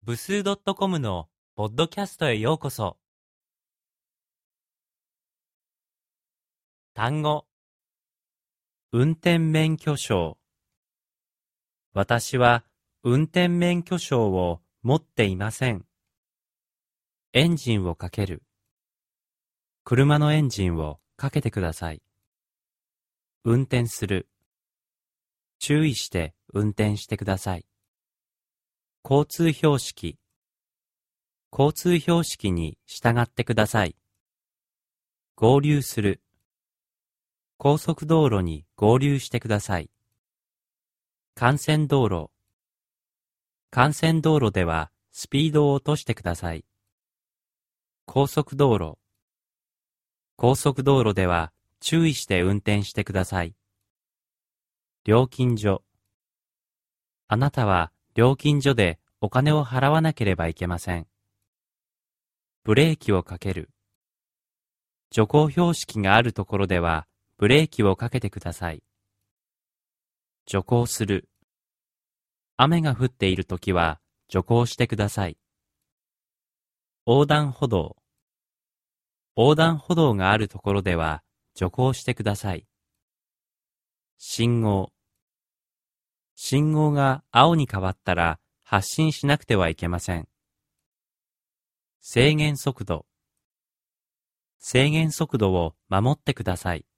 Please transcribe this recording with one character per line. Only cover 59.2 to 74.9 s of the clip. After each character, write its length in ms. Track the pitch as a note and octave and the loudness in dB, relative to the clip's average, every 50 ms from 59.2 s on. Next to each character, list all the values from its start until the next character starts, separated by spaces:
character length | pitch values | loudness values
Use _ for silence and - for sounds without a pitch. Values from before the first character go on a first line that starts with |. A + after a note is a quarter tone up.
| - G#2 | -8 -2
金 220 | - B2+ C3+ D3+ | 0 0 2 2
を 140 | D3+ D3+ D3 | 2 2 0
払 240 | A#2+ B2 B2+ C#3 C#3 | -2 -2 0 2 2
わ 100 | D3+ D#3+ | 2 2
な 140 | D#3+ D#3+ D3+ | 2 0 0
け 100 | - A#2 | 0 0
れ 140 | G2+ F#2 E2+ | 0 0 0
ば 100 | E2 E2 | -2 -4
い 60 | E2 | -4
け 140 | - F2+ F2 | -4 -6 -6
ま 120 | F2+ E2 | -6 -6
せ 180 | - - F2+ E2+ | -4 -6 -6 -6
ん。 80 | D#2+ _ _ _ _ _ _ _ _ _ _ _ _ _ _ _ _ _ _ _ _ _ _ _ _ _ _ _ _ _ _ _ _ | -6 _ _ _ _ _ _ _ _ _ _ _ _ _ _ _ _ _ _ _ _ _ _ _ _ _ _ _ _ _ _ _ _
ブ 100 | - G#2+ | 2 4
レ 180 | B2 D3+ E3 | 4 4 2
ー 40 | D#3+ | 2
キ 160 | - - - | -2 -2 0
を 120 | G2+ F#2 E2+ | 0 0 0
か 160 | - F#2 F2 | -4 -12 -8
け 140 | - G2+ F#2 | -6 -6 -6
る。 160 | F2 D2+ _ _ _ _ _ _ _ _ _ _ _ _ _ _ _ _ _ _ _ _ _ _ _ _ _ _ _ _ _ | -6 -10 _ _ _ _ _ _ _ _ _ _ _ _ _ _ _ _ _ _ _ _ _ _ _ _ _ _ _ _ _
徐 180 | - - G#2+ G#2 | 0 0 0 4
行 220 | - D3+ D3+ D3+ | 4 2 2 4
標 240 | C#3 F3 F3+ E3+ E3+ | 2 2 2 2 0
識 260 | - - - - A2 | -2 -6 -8 -6 -2
が 160 | G2+ F#2+ G2+ | 2 4 4
あ 60 | A2+ | 4
る 100 | A#2+ A#2+ | 4 2
と 140 | A2 - G2 | -2 -6 -6
こ 140 | _ - G2 | _ -2 -2
ろ 80 | G2 F#2 | 0 0
で 120 | F#2+ F2+ | 0 0
は 280 | E2+ E2+ E2 D#2 D2+ _ _ _ _ _ _ _ | 0 0 -2 -4 -6 _ _ _ _ _ _ _
ブ 120 | G#2 G#2 | 2 4
レ 140 | B2+ D3 D#3+ | 4 4 2
ー 40 | D3+ | 0
キ 160 | - - G#2+ | -2 0 2
を 140 | G2 F#2+ - | 2 2 0
か 120 | A2+ A#2+ | -4 -6
け 120 | - B2+ | -4 -4
て 80 | A#2+ G2+ | -6 -6
く 100 | - F#2+ | -10 -8
だ 140 | - F2 E2+ | -12 -12 -10
さ 180 | - F#2 E2+ | -8 -8 -8
い。 100 | D#2+ C#2 _ _ _ _ _ _ _ _ _ _ _ _ _ _ _ _ _ _ _ _ _ _ _ _ _ _ _ _ _ _ _ _ _ | -8 -10 _ _ _ _ _ _ _ _ _ _ _ _ _ _ _ _ _ _ _ _ _ _ _ _ _ _ _ _ _ _ _ _ _
徐 180 | - - G2 F#2 | -4 -4 -4 -2
行 220 | - B2 A#2+ A#2+ | 0 0 0 0
す 200 | A2+ - - A2+ | -2 -4 -6 -4
る。 220 | F#2+ G2+ F#2 - _ _ _ _ _ _ _ _ _ _ _ _ _ _ _ _ _ _ _ _ _ _ _ _ _ _ | -2 -2 -4 -4 _ _ _ _ _ _ _ _ _ _ _ _ _ _ _ _ _ _ _ _ _ _ _ _ _ _
雨 240 | - B2 D3 E3+ E3+ | 0 2 2 2 2
が 160 | D#3+ D#3 B2 | 0 0 0
降 100 | G#2 B2+ | 0 -2
っ 40 | B2 | -4
て 180 | _ _ G2 F#2+ | _ _ 0 0
い 80 | F#2+ | 0
る 80 | F#2 F#2 | 0 -2
と 140 | _ F#2+ F2 | _ -8 -8
き 160 | - - F#2+ | -4 -2 0
は 260 | F2 E2+ D#2+ D2+ - _ _ _ _ _ _ | 2 2 0 -2 -6 _ _ _ _ _ _
徐 120 | - F#2+ | -4 -4
行 240 | F#2 - A#2 A#2 A#2+ | 0 2 2 2 2
し 120 | A#2 - - | 0 -2 -4
て 100 | A#2+ | -4
く 80 | - | -4